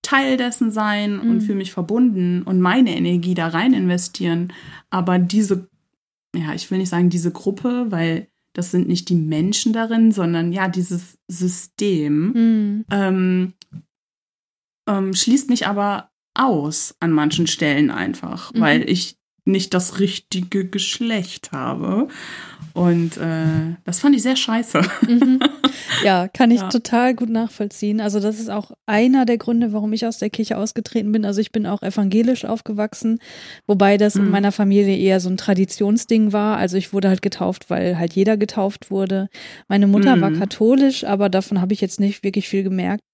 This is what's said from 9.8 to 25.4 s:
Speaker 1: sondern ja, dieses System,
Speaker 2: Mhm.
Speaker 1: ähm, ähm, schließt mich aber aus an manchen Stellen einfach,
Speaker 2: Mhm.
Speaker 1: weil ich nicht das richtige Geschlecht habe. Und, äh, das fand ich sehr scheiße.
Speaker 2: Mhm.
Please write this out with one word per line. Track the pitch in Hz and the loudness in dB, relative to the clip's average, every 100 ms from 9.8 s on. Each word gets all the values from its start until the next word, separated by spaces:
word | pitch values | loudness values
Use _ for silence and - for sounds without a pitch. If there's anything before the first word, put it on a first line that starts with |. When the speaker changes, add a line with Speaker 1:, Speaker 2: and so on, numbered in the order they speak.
| 226 226 226 | -2 4 4
Speaker 1:
sondern | 202 170 170 170 | 4 0 0 -2
ja, | 180 190 | -2 -4
dieses | 180 175 175 - - _ | -2 -4 -6 -8 -18 _
System, | 175 180 180 - - 208 175 147 151 175 | -4 -2 -2 -6 -4 -2 0 0 0 0
Speaker 2:
Mhm. | 233 226 220 208 208 220 | 2 2 2 0 -4 -4
Speaker 1:
ähm, | 202 190 185 185 185 185 - - - _ _ _ _ _ _ _ _ _ _ - | -2 0 2 2 0 -2 -8 -20 -20 _ _ _ _ _ _ _ _ _ _ -4
ähm, | 196 190 | -2 0
schließt | 190 - 269 269 | -2 2 2 2
mich | 240 - | 0 0
aber | 202 202 202 - _ _ - | -2 -2 -4 -8 _ _ 0
aus | 269 175 143 156 - - | 2 2 -2 -4 -6 -4
an | 170 | 0
manchen | 156 151 156 165 | 2 2 0 -2
Stellen | - 151 143 151 | 0 0 2 0
einfach, | - 90 - - 180 - | 0 -6 -6 -10 -12 -8
Speaker 2:
Mhm. | 226 | 0
Speaker 1:
weil | 160 151 - | 2 2 2
ich | 180 - - _ _ - | -2 -4 -12 _ _ -2
nicht | 190 190 | -2 0
das | 180 180 - | 0 0 0
richtige | 190 190 _ 190 180 196 185 | -2 -2 _ -6 -2 -4 -4
Geschlecht | 196 - - 233 220 180 - - | -6 -6 -4 -2 -2 -4 -10 -12
habe. | 139 127 135 165 190 277 - - - - - 156 | -8 -6 -6 -2 -2 -2 -6 -16 -16 -18 -18 -12
Und, | 175 175 170 170 - | 0 2 2 0 -2
äh, | 165 160 160 160 160 170 | -4 0 0 0 -2 -8
das | - 175 | -4 0
fand | 285 277 | 4 4
ich | |
sehr | 226 262 | 2 -2
scheiße. | - 226 233 220 185 - 226 | 0 -2 0 0 0 0 2
Speaker 2:
Mhm. | 240 262 254 | 4 4 4